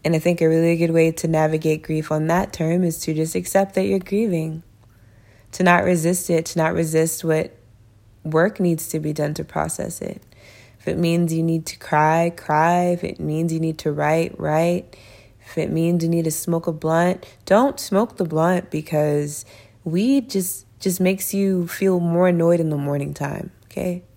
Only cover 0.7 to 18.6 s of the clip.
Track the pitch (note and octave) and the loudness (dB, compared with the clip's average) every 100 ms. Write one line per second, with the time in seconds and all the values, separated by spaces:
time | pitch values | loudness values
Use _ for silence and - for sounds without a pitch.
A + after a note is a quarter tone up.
0.7 | E3 E3+ E3 D#3+ D#3+ E3 D#3+ D#3 D#3+ D#3 | 2 2 4 2 2 0 2 2 0 0
1.7 | D#3 - D#3 D#3 D#3 D#3+ F3 G#3 - D#3+ | -2 -2 -4 -2 -2 2 0 -2 -4 0
2.7 | F3 F3 E3 - D#3 D#3+ F3+ F3+ G3 G3 | 2 0 -2 -4 -2 -2 -4 0 0 0
3.7 | G3 G3 G3 F#3 G3 A3+ E3+ D#3+ D#3+ - | -2 0 -2 -2 -2 0 -2 -4 -8 -14
4.7 | _ - _ - - - - - - F#3 | _ -20 _ -20 -20 -20 -20 -20 0 4
5.7 | F3 - F3 E3 F#3 - E3 E3 E3 D#3+ | 4 4 2 2 -2 0 -2 0 0 0
6.7 | F3 D#3+ D#3+ E3 - E3 D#3 - - _ | 0 0 2 0 -2 0 0 -2 -10 _
7.7 | _ - _ _ _ D#3+ D#3 F#3+ G#3 F3 | _ -20 _ _ _ -2 2 2 2 0
8.7 | D#3+ - D#3+ D3+ D3+ D3 D3+ D#3 - D3+ | 0 -4 -4 -4 -2 -4 -4 -6 -4 -4
9.7 | - - - - - - - - - - | -4 -8 -8 -10 -10 -18 -20 -20 -20 -20
10.7 | _ - D3+ E3+ E3+ E3+ D#3+ E3 E3 - | _ -6 -2 0 0 0 0 0 -2 -4
11.7 | - - D3+ D#3 E3 E3+ E3+ - D3+ E3 | -14 -2 2 4 4 0 -4 -2 2 4
12.7 | F3 F3 F3 E3+ - D3+ D#3 E3 D#3+ D#3+ | 4 2 -2 -4 -6 -4 -2 -2 -2 -2
13.7 | D#3 D#3 D3 D3 E3 E3 - D3+ D#3 E3+ | -2 -4 -2 0 2 0 -4 0 2 2
14.7 | F3 - - - - - _ - - D3+ | 0 -6 -20 -20 -20 -20 _ -10 -6 -2
15.7 | D#3+ E3 F3 E3 E3+ D#3+ D3+ - E3+ E3+ | 0 2 2 2 0 0 -4 -2 -2 -2
16.7 | D#3 D#3 E3 F3 F3+ - - - G3+ C4+ | -4 0 2 2 0 -10 -20 2 4 4
17.7 | - - G3 A#3 - E3+ D#3 E3 F3+ | -2 -2 0 0 -4 -2 2 2 0